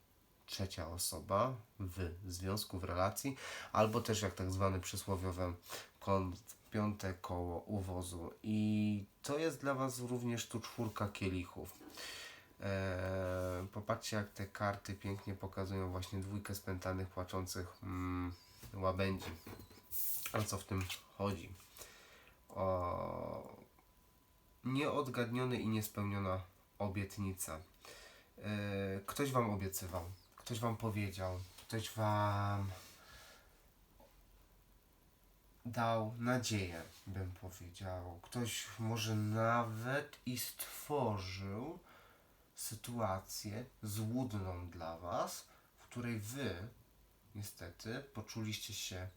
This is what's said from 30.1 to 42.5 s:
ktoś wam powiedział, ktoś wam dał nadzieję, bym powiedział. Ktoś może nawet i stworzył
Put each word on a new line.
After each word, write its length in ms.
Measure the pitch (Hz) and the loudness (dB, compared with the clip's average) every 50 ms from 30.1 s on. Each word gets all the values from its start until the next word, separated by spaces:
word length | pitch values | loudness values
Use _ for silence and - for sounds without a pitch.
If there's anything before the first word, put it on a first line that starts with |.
| 95 - - - - | -10 -12 -16 -20 -20
ktoś 240 | - - - 123 107 | -14 -6 -4 -2 0
wam 180 | 120 117 110 | 2 2 2
powiedział, 640 | 107 117 110 98 107 101 98 90 95 92 92 92 92 92 - - | 2 0 0 2 2 0 0 0 -2 -2 -2 -2 -2 -6 -8 -12
ktoś 340 | - - - 113 110 104 - | -16 -8 -4 -4 -4 -2 -2
wam 800 | - 110 107 104 104 104 104 104 104 101 101 101 101 101 98 95 95 - - - - - - - - - - - - - - - - - - - - - - - - - - - - - - - - - - - - - - - - - - - - - - - - _ - - - - - - - - - | 0 2 4 4 6 6 6 4 4 4 4 2 2 2 0 -2 -4 -6 -12 -16 -20 -20 -20 -20 -20 -20 -20 -20 -20 -20 -20 -20 -20 -20 -20 -20 -20 -20 -20 -20 -20 -20 -20 -20 -20 -20 -20 -20 -20 -20 -20 -20 -20 -20 -20 -20 -20 -20 -20 -20 -20 -20 -20 -20 -20 _ -20 -20 -20 -20 -20 -20 -20 -12 -10
dał 500 | 123 113 123 117 113 113 113 110 110 120 117 | -4 2 4 6 6 6 6 4 2 0 2
nadzieję, 600 | 117 123 127 123 110 113 110 101 95 87 82 82 80 - - - - | 4 4 6 6 4 4 4 4 2 2 -2 -6 -8 -10 -14 -14 -10
bym 240 | 98 92 95 95 92 | -6 -4 -2 -2 -4
powiedział. 880 | 92 - - 90 - - 87 87 87 - 98 92 92 92 90 87 87 90 | -4 -8 -10 -12 -10 -12 -14 -14 -10 -6 -4 -4 -4 -4 -4 -6 -10 -12
Ktoś 460 | - - - 120 120 107 - - - - - 110 | -12 -6 -2 -2 -2 0 -2 -4 -6 -6 -6 -2
może 360 | 113 110 117 113 107 110 110 | 0 0 2 2 2 2 4
nawet 1040 | 107 107 107 107 113 113 113 117 120 117 113 110 110 113 127 135 147 147 - - - - | 4 4 4 4 4 6 6 6 6 4 2 -2 -2 -2 0 0 0 0 -2 -10 -8 -4
i 120 | 127 123 | -4 -2
stworzył 1400 | 120 - - - - - - - - - - 147 143 123 110 104 98 92 92 92 95 98 98 101 113 131 - 180 185 - - - - - - - - - - - - - - | -2 -2 -4 -4 -6 -8 -6 -6 -8 -2 0 2 4 4 4 4 2 0 -4 -4 -4 -4 -2 -2 -2 -2 -4 -6 -8 -12 -16 -20 -20 -20 -20 -20 -20 -20 -20 -20 -20 -20 -20